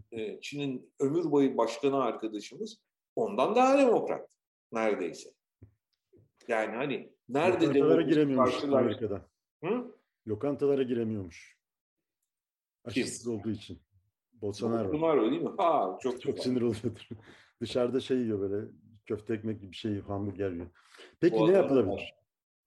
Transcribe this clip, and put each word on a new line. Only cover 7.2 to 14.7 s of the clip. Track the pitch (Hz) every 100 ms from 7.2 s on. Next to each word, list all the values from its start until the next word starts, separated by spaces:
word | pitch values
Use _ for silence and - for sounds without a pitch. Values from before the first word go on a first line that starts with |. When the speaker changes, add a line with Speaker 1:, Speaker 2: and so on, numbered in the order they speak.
| -
Speaker 1:
nerede | 135 180 175 156
Speaker 2:
Lokantalara |
Speaker 1:
demokrasi | 139 151 165 151
Speaker 2:
giremiyormuş | 151 143 131 127
Speaker 1:
karşılar- | - 143 135
Speaker 2:
Amerika'da. | 117 - 104 98 - _ _ -
Speaker 1:
Hı? | 165 247 240 - _ _ 110
Speaker 2:
Lokantalara | 104 143 139 143 139
giremiyormuş. | 123 117 110 107 90 - - _ _ _ _ _ _ _ _ _ _ _ _ _
Speaker 1:
Kim? | 120 123
Speaker 2:
Aşısız | 107 - 120
olduğu | 107 110
için. | 104 - - _ _ _ _ _
Bolsonaro. | - 104 101 113